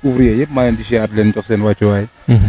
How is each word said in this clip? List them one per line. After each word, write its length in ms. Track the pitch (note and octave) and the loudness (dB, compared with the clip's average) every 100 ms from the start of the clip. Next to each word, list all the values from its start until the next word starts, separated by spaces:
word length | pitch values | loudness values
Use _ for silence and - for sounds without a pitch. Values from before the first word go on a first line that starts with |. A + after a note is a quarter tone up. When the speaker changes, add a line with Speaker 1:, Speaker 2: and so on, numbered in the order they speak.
Speaker 1:
ouvrier 340 | C#3 B2+ B2 A2 | -2 2 2 2
yëpp 100 | D3 | -2
maa 80 | C#3 | -2
leen 120 | B2 A2+ | -2 -2
di 80 | |
siyaar, 240 | G#2 A#2 A2 | -2 -2 -2
di 80 | G#2+ | 0
leen 160 | G#2+ | 0
jox 100 | G#2 - | 0 -4
seen 140 | A2 | -2
wàccuwaay. 460 | G#2 G#2 G#2 G2+ G#2+ _ - | 0 0 0 0 -4 _ 0
Speaker 2:
Mhm. 200 | A#2+ | 2